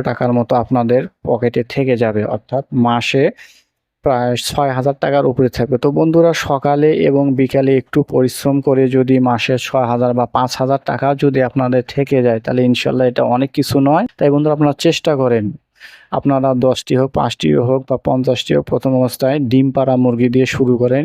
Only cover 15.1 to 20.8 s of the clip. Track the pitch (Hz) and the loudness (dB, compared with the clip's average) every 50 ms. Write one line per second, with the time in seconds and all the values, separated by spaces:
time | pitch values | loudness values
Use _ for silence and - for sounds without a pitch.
15.1 | 151 135 131 123 120 113 104 98 - - _ _ _ _ - - - - _ _ | 0 0 0 0 0 0 0 -4 -6 -10 _ _ _ _ -20 -20 -20 -20 _ _
16.1 | - 131 - 143 139 135 131 135 131 123 131 131 123 - - - 143 127 131 135 | -8 -4 0 0 0 2 0 0 0 2 2 2 0 0 -2 -2 0 0 0 0
17.1 | - 156 - - - - 165 156 147 139 120 123 131 135 131 - 131 123 - - | 0 -2 -2 -2 -4 -2 0 0 2 2 2 0 0 -2 -2 -4 -6 -4 -2 -2
18.1 | 135 131 127 135 123 - - - 147 147 143 - 147 123 - 135 131 127 127 120 | -2 0 0 0 -2 -2 -2 -2 -2 -2 -2 -2 -4 -4 -2 0 0 0 0 -2
19.1 | - - 135 131 139 151 139 117 127 135 135 135 131 135 131 131 131 127 127 123 | -2 -2 -2 -2 0 -2 0 0 2 2 2 2 0 0 0 2 2 2 2 2
20.1 | 120 117 123 123 120 127 131 123 - - 131 123 123 117 | 2 2 0 2 2 2 2 0 0 0 0 2 2 2